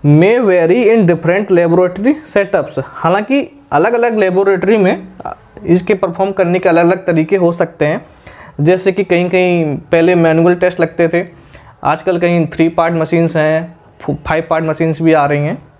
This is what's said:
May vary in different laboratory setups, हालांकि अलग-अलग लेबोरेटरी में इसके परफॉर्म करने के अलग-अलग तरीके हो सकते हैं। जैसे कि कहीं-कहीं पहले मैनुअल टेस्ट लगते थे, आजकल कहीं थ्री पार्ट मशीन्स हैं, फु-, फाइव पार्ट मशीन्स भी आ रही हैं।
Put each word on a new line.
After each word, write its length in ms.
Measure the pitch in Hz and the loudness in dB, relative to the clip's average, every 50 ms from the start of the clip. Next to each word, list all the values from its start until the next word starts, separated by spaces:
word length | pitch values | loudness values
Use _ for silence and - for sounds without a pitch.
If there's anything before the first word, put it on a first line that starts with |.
| - | 4
May 340 | 147 147 151 170 202 233 247 | 4 4 6 6 4 2 2
vary 460 | 254 202 185 175 165 165 180 240 247 | 2 2 2 2 2 2 2 2 2
in 240 | 202 226 233 202 170 | 2 2 4 4 2
different 420 | 170 156 - 156 175 196 208 196 | 0 0 0 -2 -2 -2 0 0
laboratory 640 | 190 175 170 165 165 185 180 - 185 196 202 262 302 302 - - | 0 2 2 2 2 2 2 0 -2 -2 -2 -2 -2 -2 -4 -4
setups, 540 | - 202 196 196 - 175 139 - - - 131 | -2 -2 -2 0 -2 -2 -2 -2 -6 -10 -10
हालांकि 760 | - - - - 165 180 202 214 - 269 285 262 - - - - _ | -10 -14 -6 -2 -2 -2 -2 -2 -2 -2 -2 -2 -4 -12 -20 -14 _
अलग-अलग 440 | - 143 165 220 233 233 233 240 226 | -2 0 0 2 0 0 0 0 0
लेबोरेटरी 640 | 214 202 190 180 190 196 196 196 180 180 185 226 220 | 0 0 0 0 0 2 2 0 0 2 0 2 2
में 300 | 196 180 - - - - - - - - - - - - - - 208 | 2 0 0 -2 -8 -16 -20 -14 -14 -14 -14 -14 -20 -20 -20 -14 -2
इसके 280 | - 170 185 180 - 214 | 0 0 0 2 -2 -2
परफॉर्म 380 | 185 196 180 170 - 190 196 | -2 -2 -6 -4 -4 -4 -4
करने 280 | 196 196 185 175 175 185 | -2 -2 -2 0 0 0
के 100 | 185 190 | 0 2
अलग-अलग 360 | 170 170 170 170 185 185 - | 2 2 2 2 0 0 -2
तरीके 300 | - 170 160 156 160 202 | -2 0 0 0 0 0
हो 160 | 190 180 170 | 0 0 0
सकते 340 | 170 170 180 - - - 156 | 0 0 -4 -6 -2 -4 -2
हैं। 200 | 147 160 - - - - - - - - - - - - - | -2 -2 -4 -8 -14 -20 -20 -20 -20 -20 -20 -20 -20 -6 -2
जैसे 300 | 147 156 185 185 185 196 | 2 2 2 2 0 -2
कि 120 | 180 190 196 | -2 -2 -2
कहीं-कहीं 760 | - 185 170 180 180 180 185 180 180 175 170 165 151 143 - | 0 0 0 0 0 0 0 2 2 0 0 0 -2 -4 -6
पहले 380 | - - - 165 165 170 180 | -4 -2 0 2 2 2 2
मैनुअल 400 | 175 165 165 160 160 165 175 175 | 4 2 2 4 4 4 2 2
टेस्ट 240 | 175 180 180 175 - | 2 0 -2 0 -2
लगते 280 | 170 165 - - 170 165 | -4 -4 -2 -2 -2 0
थे, 200 | 165 170 190 185 - - - - - - - - - _ - | 0 -2 -4 -6 -14 -20 -20 -20 -20 -20 -20 -20 -20 _ -4
आजकल 360 | - 156 160 - 185 185 170 | -2 -2 -2 -2 -2 -2 0
कहीं 280 | 175 175 175 170 165 160 | 0 0 0 0 0 -2
थ्री 220 | - - 165 165 | -2 0 -2 0
पार्ट 240 | 165 180 165 165 170 | 0 0 -2 0 0
मशीन्स 440 | 165 160 156 - 165 165 165 165 165 | -2 -2 0 0 0 0 0 0 0
हैं, 420 | 151 156 160 160 165 175 - - _ - _ _ | 0 0 0 -2 -4 -6 -16 -20 _ -20 _ _
फु-, 140 | - - 143 143 - - | -8 -8 -8 -8 -4 -4
फाइव 200 | 160 160 170 - | -4 -4 -2 -2
पार्ट 160 | 165 160 165 | -2 -2 -2
मशीन्स 360 | 156 156 - 170 160 160 143 | -4 -2 -2 -2 -2 -2 0
भी 120 | 160 165 160 | 2 2 4
आ 120 | 156 143 | 4 2
रही 200 | 143 147 143 147 | 0 0 -2 -2
हैं। 220 | 151 208 269 - - _ | -4 -6 -8 -12 -20 _